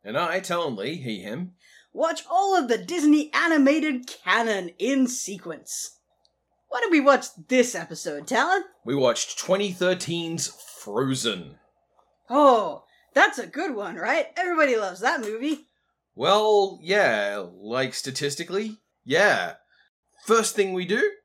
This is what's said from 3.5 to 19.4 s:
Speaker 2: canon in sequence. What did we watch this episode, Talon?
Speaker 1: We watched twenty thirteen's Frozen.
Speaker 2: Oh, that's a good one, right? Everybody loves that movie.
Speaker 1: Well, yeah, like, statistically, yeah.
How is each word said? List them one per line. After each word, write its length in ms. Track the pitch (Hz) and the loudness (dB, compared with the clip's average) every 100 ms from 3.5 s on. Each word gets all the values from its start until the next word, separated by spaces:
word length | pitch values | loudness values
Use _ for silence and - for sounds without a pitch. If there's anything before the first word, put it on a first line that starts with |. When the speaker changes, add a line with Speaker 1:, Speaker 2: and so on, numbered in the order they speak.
| 311 269 311 311 254 - | 4 4 4 0 -4 -8
Speaker 2:
canon 640 | - 180 208 226 202 175 - | -10 0 0 2 -2 -4 -4
in 280 | 226 269 254 | 0 2 0
sequence. 920 | - - 196 175 151 - - - _ _ _ _ _ _ _ _ | -2 -10 -10 -12 -14 -12 -12 -12 _ _ _ _ _ _ _ _
What 140 | 523 | -4
did 100 | 453 | 2
we 80 | 320 | 4
watch 260 | 277 269 - - 156 | 6 4 2 -16 0
this 260 | 254 240 | 2 2
episode, 520 | 175 165 160 170 147 - | -2 -12 -10 -8 -10 -2
Talon? 380 | 247 311 381 370 _ - | 0 2 0 -2 _ -4
Speaker 1:
We 80 | |
watched 440 | 139 127 113 - - | 2 2 2 -4 -8
twenty 320 | - 190 208 | -2 0 0
thirteen's 760 | 180 180 180 - 170 165 165 135 | 0 0 0 -4 -6 -4 -6 -8
Frozen. 1080 | - - - 107 104 135 131 110 95 76 - _ _ _ _ _ _ _ | -10 -20 -18 -6 -2 -2 -2 -2 -4 -10 -20 _ _ _ _ _ _ _
Speaker 2:
Oh, 540 | 269 285 233 180 147 _ _ _ | 6 8 6 2 -8 _ _ _
that's 260 | 269 392 - | 2 2 2
a 80 | 185 | -10
good 280 | 277 359 | -6 -6
one, 220 | 226 196 165 | -6 -8 -6
right? 320 | 208 311 - - | -2 -2 -2 -6
Everybody 380 | 359 330 294 226 | -2 2 2 2
loves 240 | 196 180 | -2 -2
that 200 | 240 320 | -2 -2
movie. 460 | 208 220 285 302 _ _ _ _ _ | -6 -6 -6 -6 _ _ _ _ _
Speaker 1:
Well, 640 | - 147 208 214 208 196 180 | -2 4 4 6 4 2 -4
yeah, 600 | 160 202 160 107 101 101 90 | 0 2 4 2 0 -4 -10
like, 380 | 92 104 123 131 | -14 -6 -2 -2
statistically, 840 | - 135 131 143 139 170 190 220 214 _ _ | -4 -8 -6 -6 -6 -6 -6 -6 -10 _ _
yeah. 500 | 120 151 202 117 | -2 2 2 2